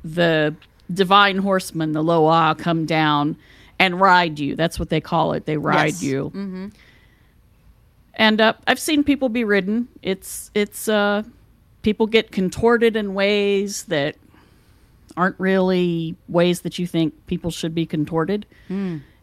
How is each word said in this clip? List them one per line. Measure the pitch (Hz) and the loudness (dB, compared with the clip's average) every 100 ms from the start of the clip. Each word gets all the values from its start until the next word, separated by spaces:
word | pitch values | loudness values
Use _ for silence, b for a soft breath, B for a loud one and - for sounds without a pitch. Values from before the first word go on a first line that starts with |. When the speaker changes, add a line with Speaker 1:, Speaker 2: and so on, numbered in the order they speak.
Speaker 1:
the | 160 160 170 156 151 156 - _ - | -10 -2 0 2 0 -4 -14 _ -10
divine | 175 185 196 202 190 | -2 4 6 6 2
horsemen, | 196 190 190 160 156 | 0 0 -2 -4 -2
the | 156 | 0
Loa, | 160 170 156 165 156 156 | 2 4 4 4 2 0
come | 175 165 156 | -2 -2 0
down | 160 156 147 147 - b b b - | 0 2 2 0 -4 b b b 0
and | 190 175 | 0 4
ride | 190 180 175 147 | 4 6 4 -2
you. | 143 - | -6 -2
That's | 165 - | -2 -4
what | 165 | -2
they | 160 | -2
call | - 170 160 | 0 -2 0
it. | 156 151 | -2 -4
They | 151 | -4
ride | 151 151 151 | 0 2 0
Speaker 2:
Yes. | 165 | -2
Speaker 1:
you. | 135 135 147 | -4 -4 -6
Speaker 2:
Mm-hmm. | 190 196 185 196 208 b b b b b b _ _ _ _ _ _ _ | -8 -10 -10 -14 -16 b b b b b b _ _ _ _ _ _ _
Speaker 1:
And, | - 220 214 | 0 2 4
uh, | 220 - - | 2 2 0
I've | 262 | -2
seen | - 302 | 0 0
people | 294 277 262 | 2 0 0
be | 226 | 0
ridden. | 220 202 185 220 240 - | 0 0 0 -2 -4 -8
It's, | - 190 - - - | -6 -6 -8 -14 -6
it's, | 214 208 - - | -4 -4 -4 -2
uh, | 214 202 202 220 - _ _ _ _ | 0 0 -2 -6 -16 _ _ _ _
people | - 208 220 | -4 0 2
get | 226 220 | 2 0
contorted | - 185 - 233 233 233 220 | -2 -2 0 2 4 2 0
in | 202 | -4
ways | 190 196 208 202 202 202 202 | -2 0 2 2 0 -2 -8
that | - 156 139 - _ b b b b b b _ _ - | -6 -2 -2 -6 _ b b b b b b _ _ -2
aren't | 175 - | -2 0
really | 185 190 185 185 180 165 160 170 - | 0 2 2 0 0 -2 -4 -10 -4
ways | 170 175 175 | 2 2 0
that | 175 - | -4 -6
you | 175 | -4
think | 170 160 - - | -2 -2 -4 -8
people | 175 170 | -6 -6
should | - 170 | -6 -6
be | 165 165 | -4 -4
contorted. | 165 151 165 160 208 208 B B | -4 -2 -2 -2 -4 -8 B B
Speaker 2:
Hmm. | 190 190 160 135 B | -8 -6 -8 -12 B